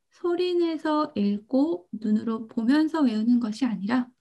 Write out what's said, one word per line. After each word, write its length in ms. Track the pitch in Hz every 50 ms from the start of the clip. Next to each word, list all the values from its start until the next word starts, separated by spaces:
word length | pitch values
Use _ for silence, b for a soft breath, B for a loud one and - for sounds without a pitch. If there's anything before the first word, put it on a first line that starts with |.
| B _
소리내서 1000 | _ _ - 349 349 339 359 359 359 349 339 330 320 294 - 311 302 302 302 302 -
읽고 760 | 208 202 202 202 208 - - - 262 285 320 339 349 - _ -
눈으로 560 | 208 - 214 214 214 226 233 226 220 226 220
보면서 520 | - - 226 220 277 302 311 311 311 320 302
외우는 360 | 247 214 214 220 233 247 240
것이 260 | 233 214 208 - 277
아니라 440 | 233 208 180 190 202 247 254 247 - - _